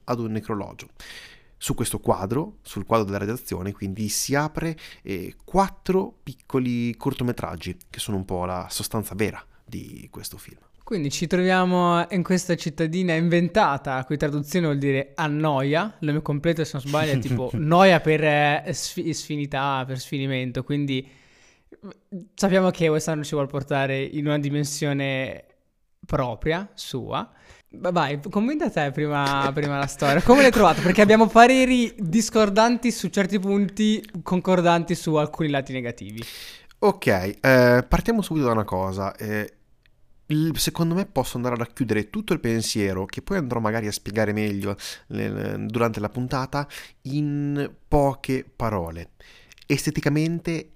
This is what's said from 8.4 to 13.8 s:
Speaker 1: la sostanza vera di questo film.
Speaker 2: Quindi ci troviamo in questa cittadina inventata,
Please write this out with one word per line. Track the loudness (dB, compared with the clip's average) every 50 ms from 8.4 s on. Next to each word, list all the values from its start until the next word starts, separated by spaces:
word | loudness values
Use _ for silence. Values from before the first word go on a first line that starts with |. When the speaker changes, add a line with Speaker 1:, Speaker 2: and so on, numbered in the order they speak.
| -4
Speaker 1:
la | -4 -6 -6 -8 -8
sostanza | -8 -8 -8 -4 -4 -6 -6 -6 -4
vera | -2 -2 -2 -4 -8 -18 -20 _ _ _
di | -14 -14 -12 -12 -14 -16 -18 -18 -18
questo | -18 -16 -14 -14 -14
film. | -16 -20 -20 -20 -20 _ _ _ -20 -10
Speaker 2:
Quindi | -6 -4 -4 -4 -4
ci | -4 -4 -2
troviamo | 0 2 2 2 4 2 2 2 2 2 2 4 4 2 2 0 0
in | -2 -2 0
questa | 2 0 0 0 -2 -4
cittadina | -2 -2 -8 -4 -2 -2 -2 0 -2 0 0 0
inventata, | 2 2 2 4 2 2 2 2 2 2 4 2 -2